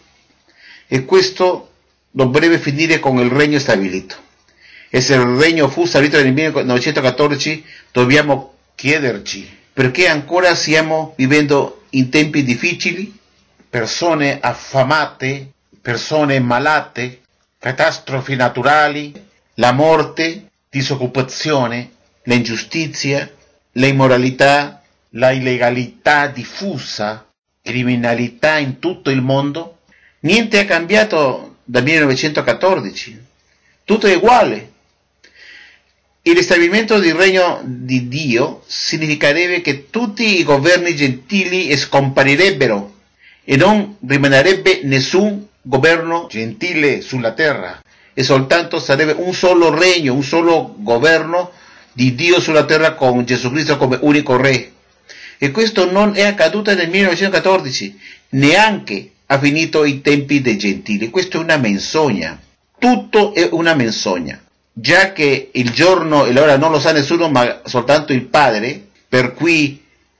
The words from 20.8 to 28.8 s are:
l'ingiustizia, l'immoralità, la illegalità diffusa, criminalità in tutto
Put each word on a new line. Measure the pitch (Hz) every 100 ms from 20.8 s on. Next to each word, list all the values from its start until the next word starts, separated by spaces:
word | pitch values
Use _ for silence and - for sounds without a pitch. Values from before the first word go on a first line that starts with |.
| 135 127 127 135 135 - 156 139 117 120 120 _ _ _
l'ingiustizia, | 120 120 113 113 - 165 160 - 139 139 - _ _ _ _
l'immoralità, | 123 135 135 131 123 131 131 139 143 143 - _ _ _
la | 113 127
illegalità | 135 127 123 123 123 117 - 147 147 143
diffusa, | 127 - - 196 135 - - 107 110 _ _ _ _
criminalità | - 123 123 123 120 120 120 - 151 156
in | 135
tutto | 131